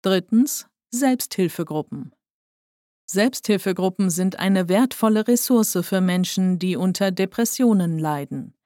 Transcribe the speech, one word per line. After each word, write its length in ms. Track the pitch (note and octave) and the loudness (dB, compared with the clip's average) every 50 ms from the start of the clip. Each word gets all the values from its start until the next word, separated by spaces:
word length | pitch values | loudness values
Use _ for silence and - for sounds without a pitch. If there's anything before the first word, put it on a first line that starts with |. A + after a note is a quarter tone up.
Drittens, 640 | - G3 F#3+ F#3 F3+ _ A3+ A3+ C4+ D4+ - - - _ _ _ _ _ | 0 0 0 0 0 _ 2 2 2 2 -2 -10 -12 _ _ _ _ _
Selbsthilfegruppen. 1200 | - B3 C#4 C4 B3+ - - - - - F#3 D#3+ - - E3 - D3+ D3+ D3+ _ D3+ C#3+ C3 - _ _ _ _ _ _ _ _ _ _ _ _ _ _ _ _ _ _ _ | -4 0 0 0 0 0 -4 -8 -2 -2 -2 -2 -2 -6 -8 -4 -4 -6 -6 _ -12 -14 -14 -16 _ _ _ _ _ _ _ _ _ _ _ _ _ _ _ _ _ _ _
Selbsthilfegruppen 1040 | - - F#3+ G#3 C4 B3+ - - - G#3 F#3 - G3 F3+ F#3 F3+ F#3+ F#3 - G3 F#3 | -4 0 0 0 0 0 -4 -2 -2 -2 0 0 -2 -2 0 0 -2 0 0 0 0
sind 300 | D#3 F3+ F#3 F#3+ F3+ - | 0 0 -2 -2 -2 0
eine 280 | E3+ F#3+ G3 F#3+ F3+ | 0 2 2 2 2
wertvolle 600 | E3+ F#3 G#3 C4 C4 - - - A3 G#3+ G#3+ G#3+ | 2 2 2 2 0 0 0 2 2 2 2 2
Ressource 500 | - A#3+ A#3+ - - B3+ A#3 G#3+ - - F3+ F3 | 2 2 0 2 2 2 2 2 2 0 -4 -2
für 180 | - G3 F#3+ | 0 0 0
Menschen, 560 | F#3 F3+ F3+ F3+ F3+ - - F#3+ F#3 F#3 F#3 | 2 2 2 0 -2 -2 -2 0 0 0 0
die 180 | E3+ F3+ F#3 F3 | 0 -2 -2 -2
unter 360 | - F3+ F#3 F3 - G3+ F#3+ | 0 0 -2 0 0 -2 -2
Depressionen 880 | F#3 E3+ F#3+ F#3+ - - A#3 A3+ - - B3+ A#3 G#3+ F#3+ F3+ E3+ E3 D#3+ | 0 0 -2 -2 0 -2 -2 -2 0 2 2 4 4 4 2 0 -2 -2
leiden. 560 | D#3 D3+ D3+ C#3+ C#3+ - C#3 C3+ - - _ _ _ | -2 -2 -4 -4 -6 -8 -8 -10 -10 -12 _ _ _